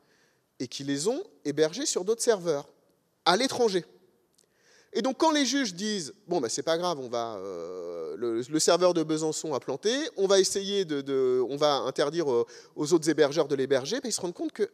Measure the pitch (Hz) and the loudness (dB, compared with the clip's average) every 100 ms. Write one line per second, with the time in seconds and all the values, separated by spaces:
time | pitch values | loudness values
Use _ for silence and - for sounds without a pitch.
0 | _ _ _ _ _ - 127 - 139 139 | _ _ _ _ _ -10 -10 -8 -6 -2
1 | 180 277 - _ 147 156 156 185 285 214 | -2 -4 -6 _ -6 0 0 0 -4 -4
2 | 185 226 - 208 170 143 - _ _ _ | -2 -2 2 2 2 -4 -4 _ _ _
3 | _ _ - 185 269 - 233 185 - _ | _ _ 4 4 4 2 2 2 -4 _
4 | _ _ _ _ _ _ _ _ _ 226 | _ _ _ _ _ _ _ _ _ -2
5 | 254 - 320 302 254 277 240 170 214 208 | -2 2 2 4 2 0 -2 -4 -4 -4
6 | 139 - - 175 117 - 147 165 180 151 | -6 -12 -2 -2 0 -4 -2 0 0 -4
7 | 123 120 117 104 95 87 85 92 85 87 | -4 -4 -4 -6 -8 -8 -8 -10 -8 -8
8 | 80 80 117 113 123 156 - 170 180 175 | -8 -6 -4 -2 -2 0 4 4 4 2
9 | 156 156 156 151 160 131 - 135 208 262 | 0 -2 -2 -4 -4 -6 -4 -4 -2 -2
10 | 311 - 196 196 185 202 196 202 175 143 | -4 -2 4 4 4 0 -2 -2 -2 -4
11 | 135 135 131 127 117 143 151 139 113 135 | -2 0 2 2 0 2 2 2 0 0
12 | 147 165 147 120 117 - - - 147 170 | 0 0 0 0 0 -6 -18 -6 2 2
13 | 156 151 143 151 143 139 131 139 139 240 | 4 4 4 4 0 0 2 0 0 -4
14 | 247 - 175 175 320 - 202 | -4 -6 -6 -6 -8 -4 -2